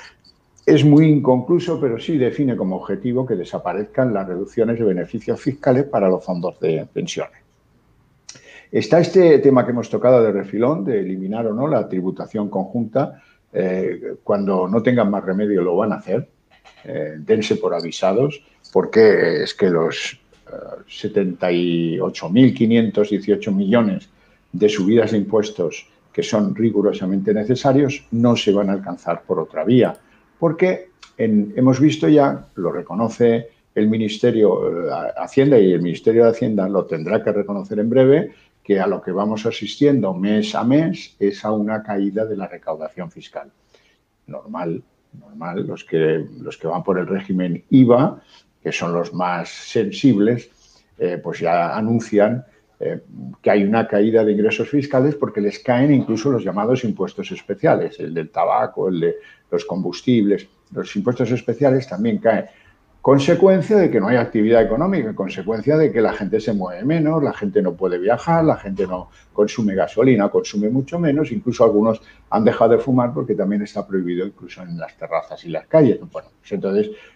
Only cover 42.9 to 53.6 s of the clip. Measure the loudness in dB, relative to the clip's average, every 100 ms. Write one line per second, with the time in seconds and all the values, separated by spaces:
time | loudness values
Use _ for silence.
42.9 | -12 -14 -16 -18 -16 -18 _ _ _ _
43.9 | _ _ _ -18 -18 -14 -10 -8 -8 -12
44.9 | _ _ -20 -20 -14 -10 -8 -8 -10 -6
45.9 | 0 0 0 -4 -12 -16 -10 -6 -4 -2
46.9 | -2 -2 -4 -4 -4 -2 -6 2 4 6
47.9 | 6 2 -2 _ _ _ _ -8 -6 -4
48.9 | -4 -4 -4 -4 -4 -8 -14 -6 -4 -2
49.9 | 0 2 4 2 0 -6 _ _ _ _
50.9 | -6 -4 -4 -8 -6 -2 0 0 -2 -2
51.9 | -2 0 2 2 0 -8 _ _ -10 -8
52.9 | -8 -12 -16 -16 -4 0 2